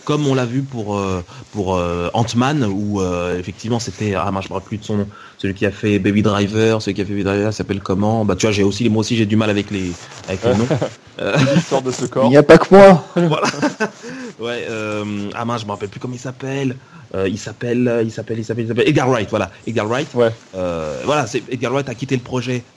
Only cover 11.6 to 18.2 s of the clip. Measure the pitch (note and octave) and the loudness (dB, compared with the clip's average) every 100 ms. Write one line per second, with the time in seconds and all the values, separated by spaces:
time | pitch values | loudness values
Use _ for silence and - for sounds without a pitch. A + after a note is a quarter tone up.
11.6 | E3 C#3 B2+ B2 A#2+ - C3 C#3+ D3 E3 | 2 -2 -2 -4 -4 0 6 6 10 8
12.6 | - G3 G3 F3 - - F3 D#3 A#3 - | 10 10 12 10 4 0 0 2 -2 -2
13.6 | D4 - G#3+ - A#3 C4 B3 - A2+ A#2+ | -4 -2 -6 -6 -16 -14 -14 -10 -8 -6
14.6 | E2 A2 G#2+ G#2 G#2 G#2 G2+ - A#2 A#2+ | -6 -6 -4 -4 -4 -6 -8 -6 -4 -4
15.6 | G#2 G2+ G#2 - B2 B2 C3 B2+ C3+ C3+ | -4 -6 -8 -8 -10 -10 -12 -10 -8 -4
16.6 | C3+ B2 - E3+ - F#2+ F#2+ G#2+ - G#2+ | -4 -6 -14 -20 -12 -4 -4 -4 -8 -8
17.6 | A#2+ A#2+ B2 A#2 A2+ A2+ | -2 0 2 0 -2 -4